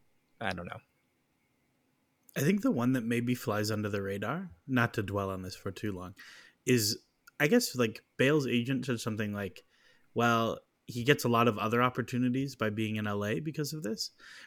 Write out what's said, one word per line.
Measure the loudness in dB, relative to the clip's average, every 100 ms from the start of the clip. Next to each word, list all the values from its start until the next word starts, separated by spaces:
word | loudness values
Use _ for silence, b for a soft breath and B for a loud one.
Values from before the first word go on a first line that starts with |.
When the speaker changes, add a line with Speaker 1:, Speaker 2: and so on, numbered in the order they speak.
| _ _ _ _
Speaker 1:
I | -6
don't | -4 -8
know. | -12 -16 _ _ _ _ _ _ _ _ _ _ _ _ _ _ 0
Speaker 2:
I |
think | 2 2
the | 2
one | 2 2
that | 2 0
maybe | -2 0
flies | -2 0 0 0
under | -2 -2
the | -2
radar, | -4 -4 -4 -6 -8 -14 -2
not | 2 2 0
to |
dwell | -2 -2 -2
on | -4
this | -8 -8
for | -10
too | -6 -8
long, | -8 -10 -16 b b b b 2
is, | 2 2 -2 _ _ -20 _
I | 4
guess, | 4 2 0
like, | 0 0 _ _
Bale's | 4 4 2
agent | 0 0 -2 -2
said | -4
something | -2 -2 -2
like, | -2 -6 -8 -20 _ _ _ _
"Well, | 2 4 4 2 -2 _ _ -12
he | -4 2
gets | 4
a | 4
lot | 4 4
of | 4
other | 0 2
opportunities | 2 0 -4 0 0 0 -4 -2
by | -2
being | 0 -2 -2
in | -2
L | -2
A | -2 -2
because | -4 -6 -6
of | -6
this," | -6 -6 -6 -10 b b